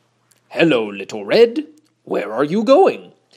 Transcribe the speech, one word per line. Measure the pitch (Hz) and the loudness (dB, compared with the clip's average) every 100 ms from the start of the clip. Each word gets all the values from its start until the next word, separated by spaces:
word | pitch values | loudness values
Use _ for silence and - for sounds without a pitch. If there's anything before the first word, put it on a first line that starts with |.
| _ _ _ _ _ | _ _ _ _ _
"Hello, | - 165 127 107 | 0 2 2 -2
Little | 98 - 110 | -8 -12 -10
Red. | 101 170 233 240 294 _ _ _ | -2 2 2 0 -10 _ _ _
Where | - 127 - | -10 -8 -6
are | 110 | -4
you | 147 202 | -4 -2
going?" | 233 285 370 107 90 _ _ | 2 4 4 0 -8 _ _